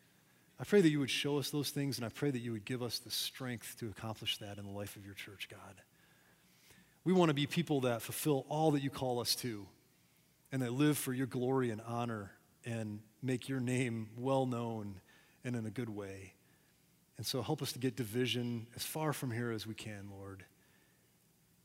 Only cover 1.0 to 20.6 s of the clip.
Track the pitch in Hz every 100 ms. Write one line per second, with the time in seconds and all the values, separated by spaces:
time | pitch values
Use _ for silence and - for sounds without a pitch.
1 | 131 - 143 143 127 151 131 - 139 117
2 | 117 - 143 127 120 113 104 127 120 -
3 | - - - - 131 117 - - 117 92
4 | 113 107 98 - 104 101 101 101 101 -
5 | 98 98 - 98 - 101 101 95 - _
6 | _ _ _ _ _ _ - - - _
7 | 165 185 170 143 143 - 160 143 127 117
8 | - - 156 139 127 151 160 147 139 -
9 | 131 120 113 - 127 104 95 - _ _
10 | _ _ _ _ - 131 123 123 151 147
11 | - 127 131 127 123 135 123 107 113 120
12 | 120 110 98 - _ _ 123 113 107 104
13 | - _ 127 127 - 135 123 123 127 113
14 | 107 113 127 135 131 120 117 113 101 95
15 | - - - _ 127 123 110 104 113 104
16 | 98 95 95 - _ _ _ _ _ _
17 | _ - 110 135 107 151 135 131 127 127
18 | 110 117 127 120 120 117 113 - - 160
19 | 156 - 131 113 120 110 107 107 110 104
20 | 101 98 98 95 - _